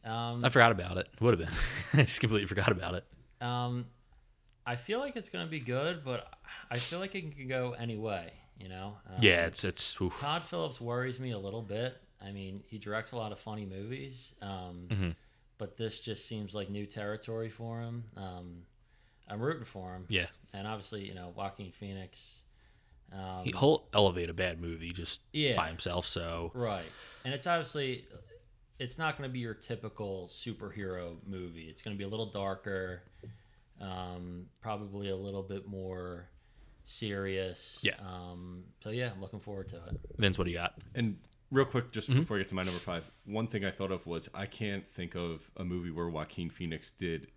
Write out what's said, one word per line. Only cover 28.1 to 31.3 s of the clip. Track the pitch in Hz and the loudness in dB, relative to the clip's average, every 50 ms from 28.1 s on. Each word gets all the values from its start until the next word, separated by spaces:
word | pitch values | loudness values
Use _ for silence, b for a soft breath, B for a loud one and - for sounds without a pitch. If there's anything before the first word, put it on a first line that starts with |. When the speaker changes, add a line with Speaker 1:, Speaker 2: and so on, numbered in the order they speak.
| - - - - - - - - - - - - _ - | -18 -18 -18 -18 -20 -20 -20 -20 -20 -20 -20 -20 _ -6
Speaker 1:
it's | 131 123 - | -6 -6 -4
not | - 160 156 143 | -2 0 0 0
gonna | - 143 131 | 0 -4 -4
be | 127 123 | -2 -4
your | 120 113 107 | -4 -4 -6
typical | 107 - - 120 104 - 110 - - 107 101 98 95 90 | -8 -6 -6 -6 -4 -6 -8 -6 -6 -6 -4 -4 -6 -6
superhero | 85 - - - 120 107 - 104 98 - 107 98 95 92 90 87 85 85 82 - | -8 -12 -8 -8 -8 -6 -6 -8 -8 -6 -4 -4 -2 -2 -4 -4 -6 -8 -10 -10
movie. | 95 | -8